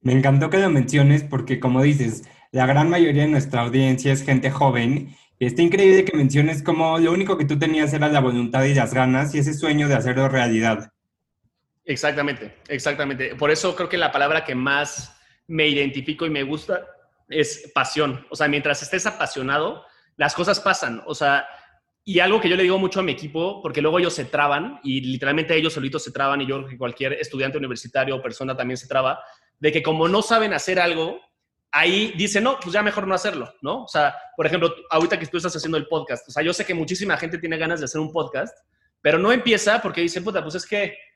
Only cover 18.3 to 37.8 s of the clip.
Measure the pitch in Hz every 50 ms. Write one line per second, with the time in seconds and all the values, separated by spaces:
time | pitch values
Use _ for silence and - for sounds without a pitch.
18.3 | 151 - 156 147 143 147 143 151 143 - 151 - - 185 - 220 - - 175 170
19.3 | - 143 127 131 139 147 156 196 294 - - - _ _ _ _ _ - 143 151
20.3 | - - 175 185 202 - - 196 185 - - 123 117 113 - - 151 - 151 143
21.3 | 143 139 - - - - - _ _ _ _ _ _ _ _ - 185 262 269 285
22.3 | 208 220 - 175 175 185 190 180 185 196 190 185 - 190 190 185 196 190 160 147
23.3 | 143 160 170 190 202 202 - 160 127 147 147 151 160 180 175 170 165 - 131 127
24.3 | - 147 143 143 143 147 170 240 285 - - 139 131 135 127 127 131 127 143 139
25.3 | 143 156 160 - 165 165 156 160 - 151 131 135 139 156 - 131 127 - 139 139
26.3 | 139 143 139 131 135 135 135 135 127 120 131 120 117 - 135 135 143 151 156 -
27.3 | - 131 135 135 135 151 139 131 123 113 - 117 _ 139 - 139 135 127 131 123
28.3 | 110 - 135 131 131 131 123 123 127 120 - - 135 131 131 131 139 - - -
29.3 | - _ _ _ _ _ 147 151 156 160 - 156 156 160 160 170 185 190 - -
30.3 | 226 226 220 208 180 147 - - 185 180 175 175 170 160 160 170 - 370 - _
31.3 | _ _ _ _ _ _ _ _ - 147 160 180 185 202 214 226 202 165 202 202
32.3 | 202 202 220 254 269 262 - 180 170 208 208 208 196 208 190 190 190 180 - 214
33.3 | 185 147 117 - - _ - 139 190 262 247 - - 160 147 139 127 - - -
34.3 | - - 160 151 156 180 165 170 165 - - - 165 160 165 170 - 170 165 151
35.3 | - 170 160 180 170 156 147 160 160 156 143 - 165 156 139 - 127 120 - -
36.3 | - 147 156 165 175 - 202 - 180 170 160 156 180 180 202 196 165 147 170 160
37.3 | 170 170 165 165 160 156 160 160 170 160